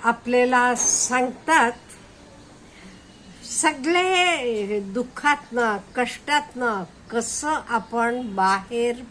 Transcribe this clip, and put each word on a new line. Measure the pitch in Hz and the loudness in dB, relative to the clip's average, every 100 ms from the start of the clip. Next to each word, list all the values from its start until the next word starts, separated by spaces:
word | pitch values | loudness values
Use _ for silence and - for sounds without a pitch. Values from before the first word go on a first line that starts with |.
आपल्याला | 233 233 240 247 247 254 247 233 | 0 -2 0 2 4 4 2 2
सांगतात | - - - 247 254 247 - 320 233 240 - - - - - - - - - - - - - - - - - | 0 0 0 0 -2 -4 2 4 4 0 -14 -20 -20 -20 -20 -20 -20 -20 -20 -20 -20 -20 -20 -20 -20 -20 -8
सगळे | - 311 294 269 349 370 370 359 330 247 220 202 208 | 0 0 0 0 2 4 4 4 2 -2 -2 -2 -4
दुःखातनं, | 196 196 247 - 294 285 - 233 233 208 - - | -4 -6 -6 -2 0 0 -2 -2 0 0 -6 -4
कष्टातनं | 240 - - 294 294 247 247 208 175 - - | -4 -4 0 0 0 -4 -2 -2 -6 -14 -6
कसं | 226 220 - 294 311 - | -6 -4 -4 -2 -4 -2
आपण | 240 - 233 233 240 247 190 | -4 -2 -2 0 -2 -6 0
बाहेर | 190 196 190 233 240 240 254 | 2 2 -2 -2 -2 -2 -10